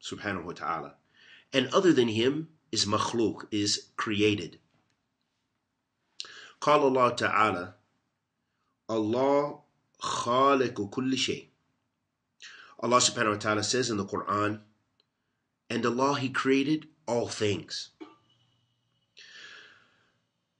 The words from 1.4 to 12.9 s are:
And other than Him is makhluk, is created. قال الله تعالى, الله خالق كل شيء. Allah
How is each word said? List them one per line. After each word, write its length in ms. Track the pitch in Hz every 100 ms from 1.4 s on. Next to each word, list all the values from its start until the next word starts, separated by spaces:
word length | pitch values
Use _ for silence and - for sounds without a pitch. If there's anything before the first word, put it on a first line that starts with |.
| _
And 200 | 135 131
other 200 | 185 185
than 160 | 131 117
Him 400 | 110 127 151 160 _ -
is 120 | 110
makhluk, 640 | 104 107 - 117 104 - -
is 380 | 104 101 - - -
created. 600 | 113 101 107 101 78 - _ _ _ _ _ _ _ _ _ _ _ _ _ _ _ - - - - -
قال 200 | 147 147
الله 360 | 139 131 123 101
تعالى, 580 | 104 101 107 90 92 - _ _ _ _ _ _ _ _ _ _ -
الله 680 | 113 107 120 139 143 147 - _ _ _ -
خالق 880 | - - 117 127 139 135 120 104 101
كل 220 | 131 131
شيء. 320 | 131 - 78 - _ _ _ _ _ _ _ _ _ - - - -
Allah 180 | 120